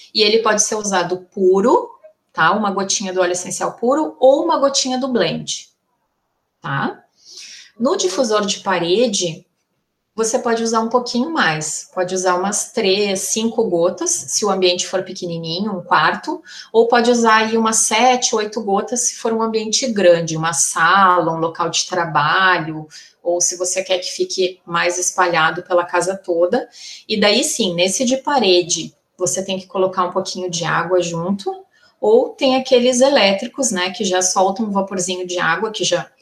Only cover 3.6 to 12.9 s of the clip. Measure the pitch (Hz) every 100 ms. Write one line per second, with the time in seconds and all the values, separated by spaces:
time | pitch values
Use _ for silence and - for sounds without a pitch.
3.6 | 175 - 233 285 311 - 262 294 339 302
4.6 | 277 269 262 247 262 240 165 - 151 -
5.6 | - _ _ _ _ _ _ _ _ _
6.6 | 151 139 233 - _ _ - - - -
7.6 | - - 233 392 370 320 247 214 196 190
8.6 | 208 185 170 190 247 196 180 156 - _
9.6 | _ _ _ _ _ - 220 254 233 226
10.6 | 226 226 226 247 240 240 285 320 185 156
11.6 | 156 - - - 180 185 185 180 196 202
12.6 | - - 202